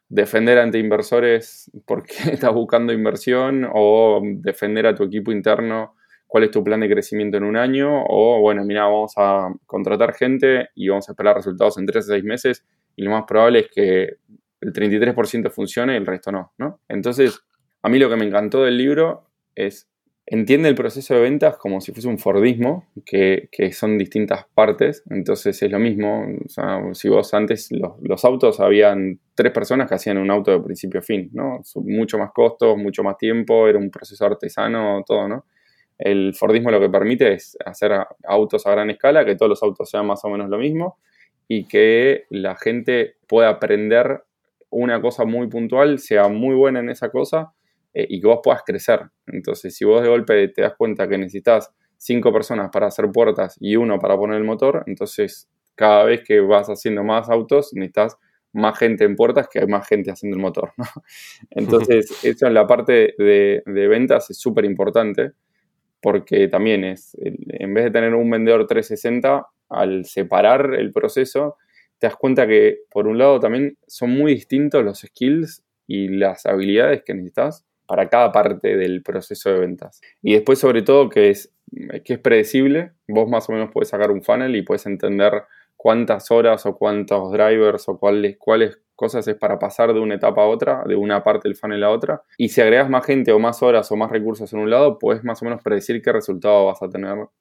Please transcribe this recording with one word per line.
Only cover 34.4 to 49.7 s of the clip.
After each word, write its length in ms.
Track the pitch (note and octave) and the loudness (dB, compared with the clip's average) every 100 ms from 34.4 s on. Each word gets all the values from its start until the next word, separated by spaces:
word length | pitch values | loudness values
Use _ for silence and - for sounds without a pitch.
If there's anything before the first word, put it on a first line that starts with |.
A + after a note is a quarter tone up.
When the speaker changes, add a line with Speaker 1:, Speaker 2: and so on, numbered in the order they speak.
| - - A2 A#2 G#2+ G2+ G2 | -8 -6 -4 -4 -4 -4 -2
Speaker 1:
todo, 220 | A2 G2+ | -4 -4
¿no? 180 | B2 _ _ _ _ _ - | -8 _ _ _ _ _ -6
El 360 | G2+ G2 F#2+ | -2 0 -2
Fordismo 380 | F#2 G2+ A2+ A#2+ | -2 0 2 2
lo 80 | G#2 | 2
que 100 | G2 | 2
permite 440 | G2 G#2 B2 B2 | 2 0 2 2
es 240 | F#2+ - - | 2 -6 -16
hacer 300 | - - G#2 | -14 -4 -2
a-, 140 | G2 F#2+ - | -2 -4 -10
autos 420 | - G2+ G#2+ G#2+ G2+ | -2 0 2 -2 0
a 60 | |
gran 180 | G#2 G#2 | 0 -2
escala, 360 | G#2+ C3+ D3+ A2 | 0 2 4 2
que 100 | G2 | 2
todos 140 | A2 | 0
los 140 | G2+ | 2
autos 260 | G#2 F#2+ G#2 | -2 -4 -6
sean 180 | G#2 G#2 | -4 -4
más 160 | G2+ G#2+ | -6 -6
o 40 | |
menos 200 | G2+ G2 | -8 -6
lo 80 | G#2 | -4
mismo 400 | C#3+ D#3 F3+ - _ _ _ _ - | -4 -4 -6 -10 _ _ _ _ -6
y 200 | A2 F#2 | -6 0
que 580 | G#2 A2 A2+ C3 C#3 - | 4 4 4 2 0 -4
la 260 | G2+ F#2+ F#2 | -8 -6 -4
gente 640 | A2+ A#2+ C3 B2 A2 _ - | -4 -4 -2 -2 -2 _ 0
pueda 220 | A2+ A2 | 4 4
aprender 760 | G#2 A2 G#2 G#2+ A#2 B2+ C3 _ _ _ _ - | 2 0 0 2 2 2 -4 _ _ _ _ -10
una 300 | A#2+ B2 A2+ | -4 -2 -2
cosa 220 | A#2+ B2 | -2 -2
muy 240 | A#2 A#2 A#2 | -4 -2 -6
puntual, 520 | A#2 A#2 B2+ D3 C#3 | -6 -2 2 2 2
sea 280 | - G#2 G2+ | 0 2 2
muy 260 | G#2+ C3 C3 | 0 0 2
buena 240 | C3+ B2+ | 2 2
en 100 | A#2+ | -6
esa 200 | A#2+ A#2 | -8 -6
cosa, 440 | B2+ C#3 D#3+ D#3+ _ _ _ _ | -4 -4 -4 -6 _ _ _ _
eh, 140 | - - | -8 -6
y 100 | F#2 | 0
que 80 | G#2 | 2
vos 120 | A#2 | 2
puedas 200 | - B2 - | 2 -2 -4
crecer. 360 | G2+ - A2 - _ - | -6 0 -2 -2 _ -14
Entonces, 480 | - - - F#2 | -12 -8 -10 -10